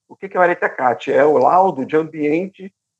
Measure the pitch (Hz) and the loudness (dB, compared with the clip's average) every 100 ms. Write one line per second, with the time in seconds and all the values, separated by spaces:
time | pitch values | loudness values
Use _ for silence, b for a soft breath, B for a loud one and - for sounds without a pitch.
0 | _ - 196 196 175 175 - - 127 117 | _ -18 -10 0 0 2 -4 -2 -2 -2
1 | - 131 147 143 127 175 190 139 123 156 | -2 2 4 4 4 4 2 -2 -2 -2
2 | 156 156 147 160 190 - 190 _ _ _ | -4 -4 -4 -2 -4 -12 -20 _ _ _